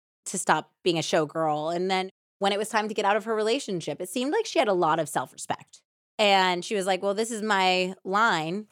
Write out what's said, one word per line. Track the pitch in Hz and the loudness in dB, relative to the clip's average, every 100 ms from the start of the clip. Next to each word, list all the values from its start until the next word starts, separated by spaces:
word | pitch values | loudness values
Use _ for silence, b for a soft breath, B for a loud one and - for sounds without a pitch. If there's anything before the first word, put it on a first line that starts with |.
| _ _ - | _ _ -10
to | - | -4
stop | - 156 - _ | 0 0 -2 _
being | 185 165 | 0 0
a | |
showgirl. | - 180 151 165 156 151 156 175 | 2 2 0 0 -2 -2 -2 -2
And | 185 | 0
then | 190 190 - _ - | -2 -4 -10 _ -4
when | 196 | -2
it | 202 | 0
was | 208 | -2
time | 220 214 | -2 -2
to | |
get | 214 | 0
out | 196 214 | 2 0
of | 214 | 0
her | |
relationship, | 220 214 269 240 175 156 143 | -2 0 -2 -4 -6 -6 -8
it | 185 | -6
seemed | 254 262 | -4 -2
like | 427 427 | -2 0
she | 320 | 0
had | 220 | 2
a | |
lot | 180 160 160 | 2 2 2
of | 147 | 0
self-respect. | - 131 - - - - - _ _ _ - | -4 -4 -8 -10 -10 -12 -20 _ _ _ 0
And | 208 196 185 180 | 4 4 4 0
she | - 208 | -2 -2
was | 185 | 0
like, | 185 | 0
"Well, | 202 202 | 0 -2
this | 233 | -2
is | 220 | -2
my | 214 196 185 185 180 185 | 0 2 4 4 0 -4
line. | 190 196 226 170 160 202 214 | -2 2 2 2 -2 -6 -8